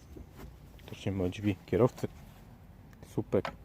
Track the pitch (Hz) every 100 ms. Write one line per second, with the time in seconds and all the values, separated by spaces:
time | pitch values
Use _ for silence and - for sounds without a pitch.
0 | - - - - - - - - - -
1 | 104 95 90 - 101 98 - 92 127 -
2 | - - - - - - - - - -
3 | - - - 101 - -